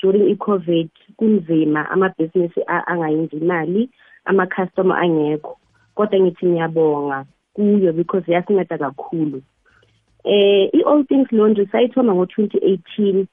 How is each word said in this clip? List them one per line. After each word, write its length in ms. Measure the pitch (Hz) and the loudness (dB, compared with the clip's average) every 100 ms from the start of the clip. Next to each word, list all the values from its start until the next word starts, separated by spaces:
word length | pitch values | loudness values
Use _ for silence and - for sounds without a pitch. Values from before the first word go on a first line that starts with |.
during 280 | 190 202 190 | 0 2 2
i-covid, 600 | 208 - 196 170 170 160 _ _ - | 0 -2 -4 -2 -2 -4 _ _ -4
kunzima, 720 | 220 208 160 160 156 151 - | 0 0 0 0 0 -2 -2
amabhizinisi 720 | 185 190 - 165 185 170 - - | 0 -2 -2 -4 -2 -2 -4 -4
a-, 200 | 170 - | -4 -4
angayenzi 480 | 175 156 156 165 151 | -4 -2 -2 -4 -4
imali, 540 | 170 170 160 196 254 _ _ _ - | -4 -2 -2 -2 -4 _ _ _ -2
ama-customer 720 | 190 185 - 180 - 185 - | 0 0 -4 -4 -2 0 0
angekho. 600 | 175 160 151 151 - - _ _ _ - | 0 0 0 -4 -8 -18 _ _ _ -4
Kodwa 240 | 208 196 | 0 2
ngithi 260 | 185 170 180 | 0 0 -2
ngiyabonga 800 | 170 165 160 156 143 143 135 139 _ _ | 0 0 0 0 0 -4 -8 -10 _ _
kuyo 400 | - 208 208 180 | -2 2 2 2
because 380 | 160 170 190 175 | 0 -2 -4 0
yasinceda 460 | 175 180 196 170 156 | -2 0 0 0 -6
kakhulu. 640 | 139 135 - 170 151 135 - _ _ _ _ _ _ _ | -6 -8 -8 -4 -4 -6 -14 _ _ _ _ _ _ _
Eh, 460 | - 202 202 202 190 | 0 4 4 4 4
i-All 320 | 311 - 294 262 | 2 4 2 2
Things 260 | 277 262 | 0 2
Laundry 360 | 226 214 208 196 | 2 4 2 0
sayithoma 420 | 226 240 262 247 | 0 0 2 2
ngo-twenty 440 | 180 180 - 208 - | 2 0 -2 -2 0
eighteen, 680 | - 185 - - 202 190 190 | 0 0 -4 -2 0 0 -2